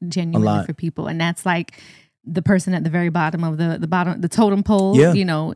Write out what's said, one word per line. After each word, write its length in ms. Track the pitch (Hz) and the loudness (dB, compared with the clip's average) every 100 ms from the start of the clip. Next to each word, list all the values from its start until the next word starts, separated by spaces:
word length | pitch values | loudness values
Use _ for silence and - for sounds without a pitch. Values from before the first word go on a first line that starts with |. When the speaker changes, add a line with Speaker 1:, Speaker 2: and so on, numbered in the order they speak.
| 175 | -6
Speaker 1:
genuinely 400 | 180 170 165 107 | -4 -2 0 2
Speaker 2:
lot. 200 | - - | 0 -2
Speaker 1:
for 80 | |
people. 340 | 151 165 - 160 | -6 -8 -6 -6
And 120 | 165 | -4
that's, 260 | 170 170 190 | -4 -2 -2
like, 340 | 175 - - - - _ _ - | -2 -4 -12 -20 -20 _ _ -8
the 160 | 175 | -2
person 320 | - 190 185 | 2 2 2
at 100 | 180 | -2
the 60 | 160 | 0
very 200 | 175 175 | 0 0
bottom 340 | 170 160 165 | 0 -2 -2
of 140 | 165 156 | -2 -2
the, 200 | 165 160 | -2 -2
the 80 | 160 | -2
bottom, 320 | 180 160 - | 0 -2 -2
the 60 | 170 | -2
totem 320 | - 214 196 | 2 2 2
pole, 340 | 202 208 190 160 | 2 2 4 6
Speaker 2:
Yeah. 180 | 160 | 6
Speaker 1:
you 100 | 175 190 | 4 0
know, 280 | 156 160 | -2 -4